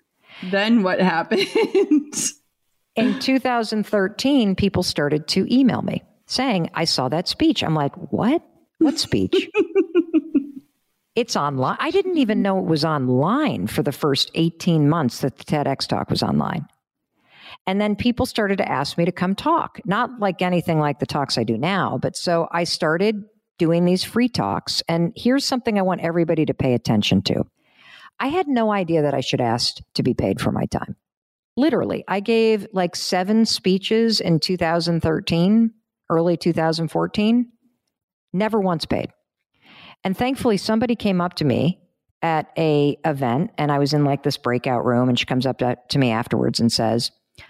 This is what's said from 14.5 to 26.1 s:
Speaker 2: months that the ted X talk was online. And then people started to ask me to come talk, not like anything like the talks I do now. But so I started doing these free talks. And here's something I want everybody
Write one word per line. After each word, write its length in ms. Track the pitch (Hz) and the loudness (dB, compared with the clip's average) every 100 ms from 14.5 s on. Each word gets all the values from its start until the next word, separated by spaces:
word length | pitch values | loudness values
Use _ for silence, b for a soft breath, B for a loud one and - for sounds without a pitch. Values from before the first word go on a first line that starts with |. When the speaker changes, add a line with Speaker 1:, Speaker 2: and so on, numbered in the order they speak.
| - - 160 143 | 0 0 2 4
Speaker 2:
months 340 | 170 127 - | 2 0 -2
that 160 | 139 - | -6 -6
the 40 | |
ted 240 | - 151 143 | -4 -2 0
X 200 | 135 - | -4 -4
talk 240 | - - | -4 -2
was 100 | - | -2
online. 460 | - 71 69 - - _ _ _ _ B B B B B - | 0 0 -2 -6 -10 _ _ _ _ B B B B B -4
And 160 | 196 | 0
then 140 | 208 202 | 0 0
people 300 | 247 240 254 | 0 0 -2
started 320 | - 202 196 | -2 0 0
to 120 | - | -2
ask 260 | 135 147 - | -2 -2 0
me 60 | 170 | -2
to 60 | |
come 220 | 175 180 | 0 -2
talk, 460 | 196 302 330 - - | 0 0 0 -2 -8
not 360 | - 202 247 247 | -2 -2 -2 -2
like 220 | 202 175 | -4 0
anything 360 | 180 180 - 156 | 0 0 2 2
like 200 | 147 143 | 0 -2
the 80 | 131 | -4
talks 300 | 151 135 135 | -2 -2 -2
I 60 | |
do 140 | 113 113 | 0 0
now. 400 | 165 196 120 127 | 0 0 -2 -2
But 160 | - - | -4 -4
so 320 | 180 170 165 | -2 0 0
I 140 | 170 170 | -2 -4
started 580 | - 160 170 208 214 202 _ _ - | -2 0 2 0 -2 -8 _ _ -2
doing 260 | 160 170 175 | 2 4 4
these 180 | 185 | 2
free 260 | - 226 247 | 0 0 0
talks. 540 | - 101 90 - - - | 0 -2 -2 -4 -6 -2
And 240 | 170 170 - | 0 0 0
here's 280 | 240 269 | 2 2
something 360 | 269 262 240 208 | 0 -2 0 0
I 20 | |
want 200 | 185 175 | 0 0
everybody 440 | 165 | 0